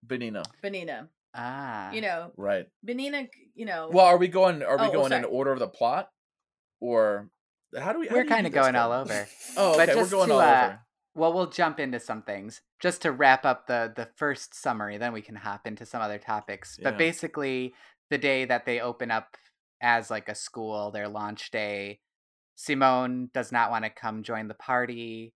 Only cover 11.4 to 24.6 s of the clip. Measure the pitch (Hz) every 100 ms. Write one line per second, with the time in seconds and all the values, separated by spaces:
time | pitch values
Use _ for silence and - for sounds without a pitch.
11.4 | 180 - 170 151 139 123 - 110 107 101
12.4 | 101 - _ _ 180 175 170 127 139 131
13.4 | 143 127 - 120 117 110 117 _ 147 135
14.4 | - - 147 113 104 104 120 113 104 107
15.4 | 104 101 - 107 113 123 110 104 - 107
16.4 | 104 101 - - 139 107 165 170 165 -
17.4 | 139 131 127 _ - _ _ 143 143 135
18.4 | 127 123 - 120 120 120 120 113 - -
19.4 | _ _ _ _ 120 117 107 110 101 107
20.4 | - - 110 107 104 104 104 107 104 107
21.4 | - 113 104 104 101 104 _ _ _ _
22.4 | _ _ - 139 131 127 127 127 123 -
23.4 | 117 120 113 113 110 - 117 110 110 113
24.4 | 110 110